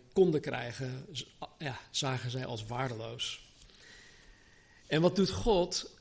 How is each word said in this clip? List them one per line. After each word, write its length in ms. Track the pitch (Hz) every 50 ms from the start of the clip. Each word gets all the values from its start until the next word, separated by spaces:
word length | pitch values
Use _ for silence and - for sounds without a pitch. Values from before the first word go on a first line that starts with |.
| - -
konden 280 | - 196 185 175 156 143
krijgen, 680 | - 147 123 123 120 120 - - 131 127 127 131 - -
z-, 120 | 156 120 - - - - 156 - - -
ja, 220 | 160 135 117 - - -
zagen 400 | - - 151 135 131 117 123 120
zij 160 | 120 131 127
als 200 | - 120 110 110
waardeloos. 800 | 110 120 123 135 127 117 110 113 113 120 123 - - - - - - - - - - - - - - - - - - - - - - - - - - - - - _ - - -
En 140 | - 143 156
wat 160 | 170 175 180
doet 140 | 202 185 -
God? 640 | - 196 - 240 202 175 180 180 - - - - - -